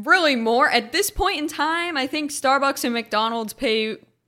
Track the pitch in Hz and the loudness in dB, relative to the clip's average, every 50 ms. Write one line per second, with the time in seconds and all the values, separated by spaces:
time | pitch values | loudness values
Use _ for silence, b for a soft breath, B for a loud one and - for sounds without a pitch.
0 | 208 285 349 370 330 294 269 233 226 226 233 247 294 - - 240 220 226 - 359 | 0 2 4 4 4 4 2 2 2 2 2 4 4 4 4 2 0 0 -2 -2
1 | 403 - - - 381 381 392 311 302 339 - - 294 311 330 339 339 349 330 277 | -2 -2 -2 0 0 0 0 0 -4 -4 -4 -2 -2 0 0 -2 -2 -2 -2 -2
2 | 262 277 - 311 302 285 294 - - 262 269 277 277 269 269 - - 247 233 233 | -4 -2 -4 -4 -4 -6 -4 -2 0 2 2 2 2 0 0 -2 -2 -2 -2 -4
3 | 226 - 214 208 220 226 233 233 220 208 - - 269 233 220 220 220 220 214 - | -4 -2 -2 -2 -2 -2 -2 -4 -6 -8 -6 -4 -2 0 0 0 -2 -2 -6 -8
4 | - _ _ _ _ | -12 _ _ _ _